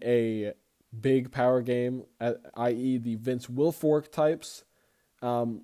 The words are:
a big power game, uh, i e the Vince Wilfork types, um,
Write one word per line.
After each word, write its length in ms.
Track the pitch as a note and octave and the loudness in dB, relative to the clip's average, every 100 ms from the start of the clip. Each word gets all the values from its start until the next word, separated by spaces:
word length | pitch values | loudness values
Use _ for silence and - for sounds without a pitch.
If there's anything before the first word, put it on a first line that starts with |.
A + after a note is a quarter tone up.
a 500 | A#2+ A#2+ A2+ A2 G#2 - _ _ _ A2+ | 2 2 2 0 -4 -6 _ _ _ -4
big 300 | C3+ C3 B2+ | 2 2 2
power 300 | - B2 B2+ | 0 2 4
game, 440 | A#2+ B2 B2 B2+ - - | 2 0 0 -4 -10 -6
uh, 120 | A#2 A#2 - - | -4 -4 -8 -4
i 160 | A#2+ | -2
e 260 | A#2+ C3 B2+ | 0 0 0
the 180 | A#2 A2+ | -2 -4
Vince 320 | A#2 B2+ B2 | -4 -4 -4
Wilfork 640 | B2 D#3 D#3+ D#3 D3+ - | 0 0 2 2 2 0
types, 520 | - D3+ D#3+ - - - _ _ _ _ _ | 0 0 0 -6 -20 -20 _ _ _ _ _
um, 400 | B2 A#2+ A#2 A2 | -4 -2 -2 -4